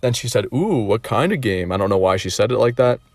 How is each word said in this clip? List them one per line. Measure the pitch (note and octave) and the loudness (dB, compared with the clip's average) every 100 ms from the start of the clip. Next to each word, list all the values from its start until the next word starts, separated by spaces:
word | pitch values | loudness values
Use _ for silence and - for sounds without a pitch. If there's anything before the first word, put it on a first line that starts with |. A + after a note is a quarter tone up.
Then | B2+ | -2
she | A#2+ B2 | -2 -2
said, | A2+ G2+ | -2 -2
Ooh, | B2 G3+ D#3 | -2 0 0
what | G#2 A2 | 0 -2
kind | - G#2+ E3 | 0 0 0
of | G3+ | 0
game? | A#2 F#2 F2 | -2 -2 -2
I | F#2+ | -2
don't | G2 | 0
know | G2 | 2
why | F#2 F#2+ | 2 0
she | F#2+ | -2
said | - G#2 | -2 0
it | B2 | 2
like | A#2+ | 2
that. | A#2+ B2 B2 _ | 4 2 2 _